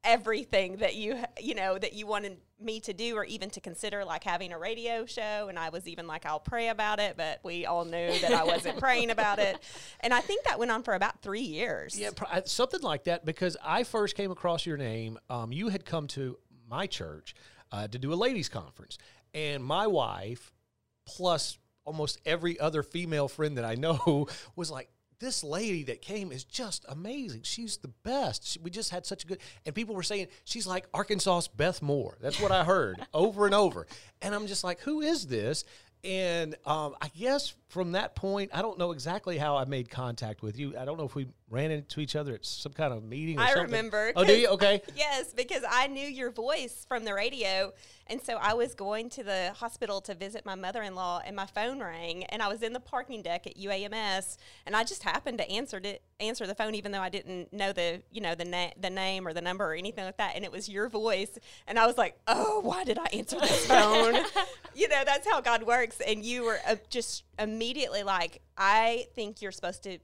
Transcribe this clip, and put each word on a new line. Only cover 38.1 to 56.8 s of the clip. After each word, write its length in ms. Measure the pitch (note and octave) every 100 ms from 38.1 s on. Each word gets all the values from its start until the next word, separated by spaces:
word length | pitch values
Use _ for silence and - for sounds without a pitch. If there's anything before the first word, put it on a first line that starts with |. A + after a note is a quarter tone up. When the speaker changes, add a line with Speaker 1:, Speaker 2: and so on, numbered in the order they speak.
| -
Speaker 3:
point, 340 | F#3+ G3+ G3
I 80 | D3
don't 160 | A3 F3+
know 140 | F3
exactly 480 | D3+ C3+ F#3+ F#3+ E3
how 180 | D3 C#3+
I 80 | C3
made 220 | C3+ A#2+
contact 540 | - B2+ A#2 A2+ G#2+
with 160 | G#2+ G#2+
you. 180 | C#3+ B2
I 80 |
don't 140 | C3 E3
know 60 |
if 100 | C#3+
we 140 | C#3+ C3 - _
ran 220 | A#2 D#3
into 300 | D3+ C#3+ -
each 160 | D3 D3+
other 180 | D3
at 100 | A2
some 280 | - - D3
kind 200 | - D3+
of 120 | A#2
meeting 340 | A2 C3 D#3+ E3
or 40 |
Speaker 1:
I 40 | B3
Speaker 3:
something. 100 | C4+ -
Speaker 1:
remember, 460 | A3+ A3+ G#3 G#3+ F3
Speaker 3:
Oh, 80 |
do 100 | F#3+ G#3+
you? 100 | A#3
Speaker 1:
'cause 60 |
Speaker 3:
Okay. 280 | G3 G3+ G3+ -
Speaker 1:
<laughs> 80 | -
Yes, 360 | D4+ C4+ B3
because 300 | - B3 E4+ -
I 200 | A#3+ C#4
knew 200 | C4+ C#4+
your 240 | C4 B3+
voice 540 | A#3 A#3 D#4 B3+ - -
from 160 | B3
the 100 | A3
radio. 580 | G3 A3+ C4+ G3+ F#3+ F#3+ G3 - - -
And 120 | A#3+
so 120 | -
I 180 | A#3 G3
was 200 | A3+ A#3+
going 340 | - G3 G#3+ A#3
to 120 | -
the 300 | G3+ F#3+ F3+ G3+
hospital 440 | A#3 - A3 G3
to 120 | G3
visit 300 | F3+ G3 G#3+
my 100 | - F#3+
mother-in-law, 680 | F#3 A3+ G#3 F#3 F3+ F3
and 100 | - G3+
my 100 | G3
phone 320 | - A3+ C#4
rang, 440 | G3 E3 E3+ E3
and 180 | - A3
I 60 | G#3
was 140 | G#3+
in 100 | A3+
the 60 | B3
parking 420 | - C4 B3+ A#3
deck 240 | E3+ F3 -
at 100 | -
U 140 | G3
A 140 | G3
M 100 | G3+
S, 420 | A3 G#3+ F#3+ F#3+ - - - -
and 80 | G#3+
I 60 |
just 200 | A3+ -
happened 340 | G3+ E3 - A#3
to 100 | F3+
answer 320 | G3+ C4+ G3
it, 200 | G3 G3 _ _
answer 260 | G#3+ A3 F#3+
the 80 |
phone, 200 | G#3 G#3+
even 160 | G#3+